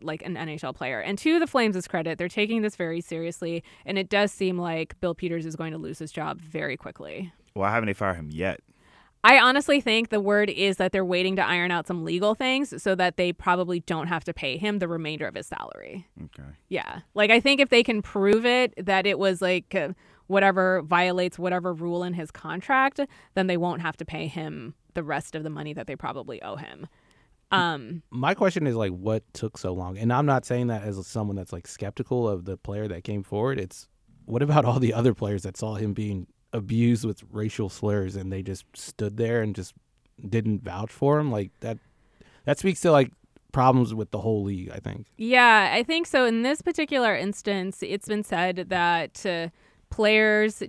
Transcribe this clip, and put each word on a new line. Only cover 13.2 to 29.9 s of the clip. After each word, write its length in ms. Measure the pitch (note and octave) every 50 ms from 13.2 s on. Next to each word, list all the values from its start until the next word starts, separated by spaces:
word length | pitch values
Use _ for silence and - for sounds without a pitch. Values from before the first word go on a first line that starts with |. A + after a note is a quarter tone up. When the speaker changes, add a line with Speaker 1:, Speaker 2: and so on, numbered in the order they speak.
| F3+ F3
Speaker 1:
probably 460 | F3 - - F#3 F3+ F3+ F3+ F3 F3+ F3
don't 280 | - - E3+ D#3+ D3 E3+
have 160 | F3 D#3+ -
to 80 | E3+
pay 240 | E3 - - C3+ B2+
him 220 | D3+ G3 G#3 G#3 G3+
the 80 | F3+ E3
remainder 400 | E3+ E3 D#3+ D3+ D#3 D3 D3+ G#2
of 60 | -
his 100 | - -
salary. 640 | - - - - - - - G1+ C2 F2 F#3+ E3+ _ - E3 -
Speaker 2:
Okay. 240 | - _ - C#2 C#2 D2+ - _ -
Speaker 1:
Yeah. 320 | F#3+ D3 - - B1 - - _ -
Like, 160 | G3+ G#3 G3+
I 80 | A3+ A#3
think 220 | - C#4 C#4 C4+
if 80 | C#4 -
they 160 | B3 A#3 A#3+
can 180 | - A3+ G#3+
prove 420 | - - - G3+ G3 G3+ G#3+ A3+ A3+
it, 280 | A#3+ B3 B3+ B3+ A#3+ - - F#3+
that 220 | F#3 F#3+ F#3+ F#3
it 120 | G3+ F#3+ C3+
was, 220 | G3 G3 F#3 F3
like, 320 | F#3+ F3+ F#3 F3+ - - -
uh, 140 | F#3+ D3 C#3+ F#3 - _ _ _ _ _
whatever 560 | - F#3+ G3 G3 G3 F#3 F#3+ F#3 F#3 F#3 F3+
violates 560 | D3+ D#3 F3 F3 F3+ F3+ F3+ F3+ F3+ F3+ - -
whatever 340 | F3 F3+ F3+ F3+ E3+ F#3 F3
rule 280 | D#3 E3+ F3 F3 F3
in 120 | F3+ F3+ F3+
his 160 | F3 D#3 D3
contract, 680 | - - - D#3 E3+ F#3 - - C4+ C4 C4+ C#4 - - C#4 - - - - _ -
then 120 | F#3+ F#3
they 120 | F#3 F3+ E3+
won't 240 | E3+ F3 D#3+ E3+
have 140 | E3+ D#3+ - -
to 60 | E3
pay 220 | - E3 D#3+ D#3+
him 480 | D3+ - F3 D#3 D#3 D#3 D3 A#2 A#2 - _ _ _ -
the 100 | F3 D#3
rest 320 | D3 D3 D3 - - -
of 60 | D#3 D3+
the 60 | D#3
money 220 | D3+ D3+ D3+ D3+ D3
that 120 | C#3 A2+
they 80 | - C3+
probably 480 | - - B2+ - C3+ A2+ - A#2 -
owe 140 | - G2+ G2+
him. 320 | C#3 - - - - - - _ _ _ _ _ _ _ _ _ _ _ -
Um, 500 | G3 F#3+ F3 E3+ D#3+ C#3 A#2+ A2 F3 E3 - _
Speaker 3:
My 240 | - B2+ C3 D#3 G3
question 320 | - G#3+ F#3+ - F3 D#3
is, 80 | C#3 A#2
like, 180 | A2+ G#2+ F#2+
what 300 | F2+ F2+ F#2+ G#2+ A2 A2 - _ -
took 240 | - - G#2+ - -
so 140 | - F#2
long? 260 | F2+ F#2+ F2+ F2+